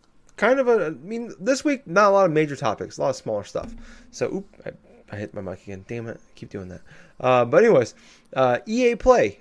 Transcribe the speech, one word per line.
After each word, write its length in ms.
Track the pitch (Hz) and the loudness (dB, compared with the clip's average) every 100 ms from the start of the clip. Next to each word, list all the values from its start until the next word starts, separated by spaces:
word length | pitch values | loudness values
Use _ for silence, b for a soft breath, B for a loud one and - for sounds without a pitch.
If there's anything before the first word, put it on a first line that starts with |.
| _ _ _ - | _ _ _ -2
kind 240 | 214 269 | 2 2
of 80 | 240 | 2
a, 180 | 226 160 | 2 0
I 40 | |
mean, 440 | 131 175 233 233 - | -6 -10 -10 -10 -6
this 240 | 196 269 | -2 0
week, 200 | 302 269 | 0 -2
not 260 | - 190 208 | 0 2 4
a 0 | |
lot 160 | 196 185 | 4 4
of 40 | |
major 240 | 151 151 | 2 -2
topics, 440 | 139 127 98 - - | -2 -4 -4 -8 -4
a 20 | |
lot 100 | 147 | -4
of 60 | - | -4
smaller 260 | 120 107 | -6 -6
stuff. 320 | - 101 - - B B B | -6 -10 -10 -14 B B B
So, 200 | - 123 | -6 -6
oop, 140 | 196 - - | -6 -10 -16
I, 60 | - - _ - - | -16 -16 _ -20 -16
I 60 | 104 | -12
hit 180 | 107 | -12
my 80 | - | -10
mic 200 | 92 92 | -12 -12
again. 200 | - 95 98 | -14 -16 -12
Damn 200 | 117 113 | -12 -12
it. 100 | - | -14
I 120 | _ - | _ -20
keep 120 | - | -16
doing 200 | 101 90 | -14 -14
that. 120 | 90 b b b - | -16 b b b -4
Uh, 240 | 127 127 | 2 2
but 180 | 120 160 | 4 4
anyways, 320 | 226 147 113 - b b _ | 6 4 2 -6 b b _
uh, 260 | 127 127 123 214 | 0 0 0 -2
E 240 | 233 240 | 0 0
A 60 | 233 | 4
Play, 440 | 254 240 110 - | 4 6 4 -2